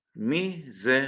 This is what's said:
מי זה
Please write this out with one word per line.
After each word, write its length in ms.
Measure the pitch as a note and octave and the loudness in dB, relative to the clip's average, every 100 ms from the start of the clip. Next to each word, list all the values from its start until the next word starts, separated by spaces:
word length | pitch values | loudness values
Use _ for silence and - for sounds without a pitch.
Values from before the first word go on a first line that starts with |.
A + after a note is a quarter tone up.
| _ - | _ -6
מי 500 | A2 D#3+ F#3+ F3 C#3 | -2 0 -2 -6 -12
זה 360 | F#2+ A2 C3 | -2 4 4